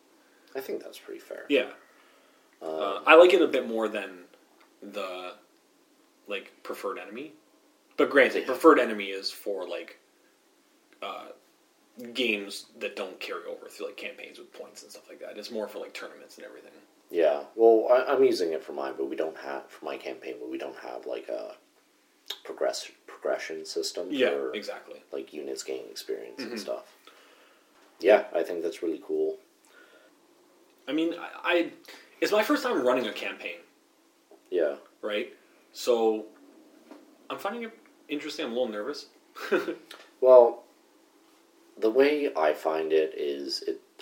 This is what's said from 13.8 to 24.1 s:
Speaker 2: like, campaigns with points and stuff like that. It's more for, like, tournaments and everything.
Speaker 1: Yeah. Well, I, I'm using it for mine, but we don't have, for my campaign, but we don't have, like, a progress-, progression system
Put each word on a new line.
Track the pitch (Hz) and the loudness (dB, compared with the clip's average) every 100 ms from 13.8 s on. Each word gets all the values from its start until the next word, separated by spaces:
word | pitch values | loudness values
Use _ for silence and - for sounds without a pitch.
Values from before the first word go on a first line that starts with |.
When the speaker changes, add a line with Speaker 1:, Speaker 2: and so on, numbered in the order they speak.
| 80 | -12
Speaker 2:
like, | - | -12
campaigns | - - 76 - | -14 -14 -18 -20
with | - | -20
points | - - - | -18 -18 -20
and | - | -20
stuff | - - | -20 -20
like | - | -18
that. | - 104 | -16 -14
It's | 104 | -10
more | 113 101 | -8 -8
for, | - | -10
like, | - | -14
tournaments | - - - - - | -14 -14 -16 -20 -20
and | - | -20
everything. | - - - - _ - | -20 -20 -20 -20 _ -6
Speaker 1:
Yeah. | 85 78 71 71 110 | 2 2 2 -4 6
Well, | 113 110 110 | 8 8 6
I, | 123 143 | 4 4
I'm | 131 | 4
using | 131 90 85 | 4 4 -2
it | 76 | -4
for | - | -8
mine, | 71 67 67 | -8 -6 -6
but | 69 | -6
we | - | -4
don't | 80 - | -6 -8
have, | 71 69 - | -10 -12 -12
for | - 78 | -14 -10
my | 67 | -10
campaign, | - 65 65 62 | -10 -12 -12 -12
but | 62 | -10
we | 65 | -10
don't | 67 64 | -10 -12
have, | 64 60 64 | -12 -12 -10
like, | 62 - | -10 -8
a | 57 55 - _ _ _ _ _ _ - - | -10 -10 -16 _ _ _ _ _ _ -16 -14
progress-, | - - 62 - - - - | -12 -4 -4 -4 -10 -18 -20
progression | - 71 - - 80 78 | -8 -4 -4 -4 -10 -8
system | 82 82 92 - | -6 -4 -6 -4